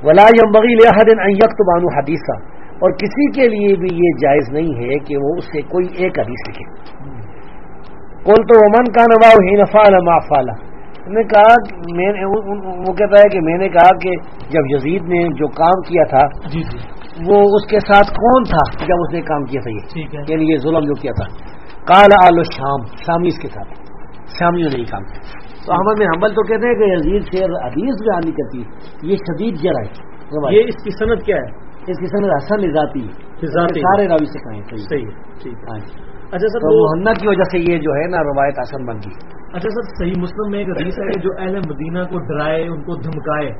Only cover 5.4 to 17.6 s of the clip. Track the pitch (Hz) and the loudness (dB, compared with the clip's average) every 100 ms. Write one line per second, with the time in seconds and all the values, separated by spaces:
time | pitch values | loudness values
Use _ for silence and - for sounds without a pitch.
5.4 | - 151 - 180 180 175 185 - 113 123 | -6 -10 -4 -4 -4 -2 -4 -2 -6 -8
6.4 | - - - - - - 139 120 101 - | -12 -12 -14 -14 -14 -14 -14 -12 -14 -14
7.4 | - - - - - - - - - 220 | -14 -14 -14 -14 -14 -12 -14 -6 2 2
8.4 | 226 226 208 233 247 226 233 226 226 220 | 6 8 8 6 4 4 6 8 10 8
9.4 | 180 202 196 214 208 190 170 165 - 143 | 6 4 4 6 6 6 4 2 2 0
10.4 | 127 107 - - - - - 214 220 214 | 0 -8 -14 -14 -14 -14 -4 -4 4 6
11.4 | 220 240 202 180 170 170 190 208 196 214 | 8 6 4 -10 -8 -2 -2 -2 -2 -4
12.4 | 196 208 190 180 185 180 202 202 208 190 | -4 -8 -8 -6 -6 0 6 8 8 4
13.4 | 160 175 190 170 180 180 180 175 - - | 0 0 2 6 6 6 -2 -4 -8 -14
14.4 | - 156 139 143 139 185 170 175 170 135 | -2 -2 0 -2 -2 -4 -2 0 0 -2
15.4 | 147 - 165 185 - 170 147 131 147 - | -4 0 2 2 0 0 2 4 2 -2
16.4 | 160 160 156 - - - - 165 170 202 | -8 -8 -6 -8 -10 -12 -12 -8 2 4
17.4 | 202 208 | 6 4